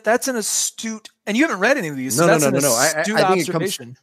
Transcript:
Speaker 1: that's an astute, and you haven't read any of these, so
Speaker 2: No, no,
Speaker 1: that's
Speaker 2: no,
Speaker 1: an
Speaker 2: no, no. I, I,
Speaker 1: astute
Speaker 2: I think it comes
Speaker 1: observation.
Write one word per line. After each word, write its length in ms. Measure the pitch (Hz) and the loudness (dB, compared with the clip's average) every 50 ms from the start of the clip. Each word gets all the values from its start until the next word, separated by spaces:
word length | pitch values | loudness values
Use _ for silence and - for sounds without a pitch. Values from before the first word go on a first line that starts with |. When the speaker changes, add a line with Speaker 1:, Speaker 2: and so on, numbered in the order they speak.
| - | 0
Speaker 1:
that's 240 | 214 226 247 - 269 | 0 0 0 0 -2
an 80 | 254 | -4
astute, 720 | 226 202 - - - - - - - - 226 220 214 - - _ _ - | -4 -4 -4 -2 -2 -4 -4 -6 -8 -10 -10 -10 -10 -14 -20 _ _ -6
and 100 | - 202 | -2 0
you 60 | 233 311 | 2 2
haven't 140 | 330 226 185 | 0 0 0
read 180 | 190 240 277 | 2 2 2
any 120 | 294 180 156 | 0 -2 -4
of 80 | 147 | -6
these, 180 | 131 127 131 117 | -6 -4 -2 0
so 60 | 127 170 | 2 4
Speaker 2:
No, 0 | |
no, 60 | 175 202 156 | 4 4 4
Speaker 1:
that's 40 | 147 | 4
Speaker 2:
no, 40 | 135 131 135 | 2 2 2
Speaker 1:
an 40 | |
Speaker 2:
no, 60 | 139 139 | 2 2
no. 40 | 117 | 2
I, 80 | 117 135 160 156 | 2 2 2 2
I, 40 | 156 | 0
Speaker 1:
astute 160 | 165 190 214 | -2 0 0
Speaker 2:
I 120 | - 202 185 185 | 2 2 2 2
think 140 | 175 156 180 | 0 0 -2
it 20 | |
comes 120 | 175 165 170 196 | -2 -4 -4 -4
Speaker 1:
observation. 260 | - - 127 117 131 - | -6 -8 -10 -14 -20 -20